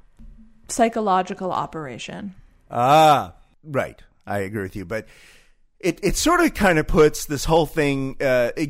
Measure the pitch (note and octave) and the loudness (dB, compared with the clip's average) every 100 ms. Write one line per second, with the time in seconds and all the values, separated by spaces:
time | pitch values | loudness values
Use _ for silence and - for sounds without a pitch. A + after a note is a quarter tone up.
0 | - - - - - - - - A3+ A3+ | -20 -20 -20 -20 -20 -20 -8 0 0 0
1 | G#3 F#3 F#3 G3 F#3 C#3 - D#3+ C#3+ A2+ | 0 0 -2 -6 -6 -6 -6 -10 -12 -14
2 | - - G3+ - - _ _ A#2+ B2+ D#3 | -14 -14 -14 -16 -20 _ _ 0 4 6
3 | D#3 C3+ F#2 - _ _ D#3 C3 D2+ - | 6 6 0 -12 _ _ -6 -4 -4 -8
4 | - _ - G2+ G2 G#2+ F#2 G2+ F2+ A2 | -20 _ -6 -4 -4 -6 -8 -8 -8 -10
5 | - - - - _ _ _ _ F3+ D#3+ | -10 -20 -20 -20 _ _ _ _ -4 -2
6 | F#3+ - D4+ F4 D#4+ - G3 D#3+ - D#3 | -2 0 2 2 2 2 2 2 2 4
7 | D3+ - - C#3+ - E3 D3+ D#3+ C#3+ C#3 | 4 2 -6 -6 0 2 2 -2 -2 -2
8 | C3+ - C#3 B2+ A#2+ - | -6 -4 0 0 0 -4